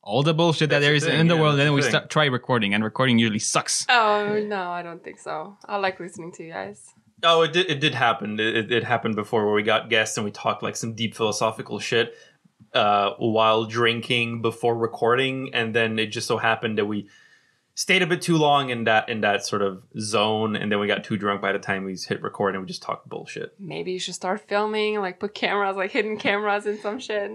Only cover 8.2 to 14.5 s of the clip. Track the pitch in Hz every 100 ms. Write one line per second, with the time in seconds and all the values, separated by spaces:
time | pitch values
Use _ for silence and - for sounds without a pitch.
8.2 | 110 107 110 113 107 120 110 117 113 107
9.2 | 104 113 104 104 104 110 120 113 110 -
10.2 | 104 - - 104 107 101 117 113 113 -
11.2 | 110 101 110 110 - 107 - 120 120 -
12.2 | - _ _ _ - 127 104 104 98 -
13.2 | 117 110 110 110 113 113 117 117 - 123
14.2 | 117 117 113